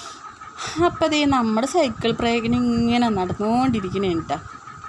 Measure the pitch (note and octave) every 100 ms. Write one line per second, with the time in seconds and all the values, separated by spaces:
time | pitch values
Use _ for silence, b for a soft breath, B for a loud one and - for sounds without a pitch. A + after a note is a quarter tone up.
0 | B B - - - - - D#4 E4+ -
1 | D#4+ D4+ C#4+ C4 A3+ A3 C4 F4+ C#4 A3
2 | A3+ A3+ A#3 A#3 A3+ A#3+ B3 A#3 A#3 A#3+
3 | A#3 G3+ F#3 F#3+ G#3 A#3+ C4 A3+ F#3+ F#3+
4 | G3 E3 - D3+ - - - -